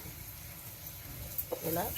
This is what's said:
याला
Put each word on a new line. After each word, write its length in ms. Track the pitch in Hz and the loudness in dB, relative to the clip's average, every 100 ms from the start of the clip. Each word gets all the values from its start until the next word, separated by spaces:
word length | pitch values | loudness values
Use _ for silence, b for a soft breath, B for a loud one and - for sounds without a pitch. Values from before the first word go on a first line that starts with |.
| - - - - - - - - - - - - - - - - 165 | -4 -6 -6 -6 -8 -8 -8 -6 -6 -6 -6 -4 0 0 2 2 6
याला 180 | 165 214 | 6 8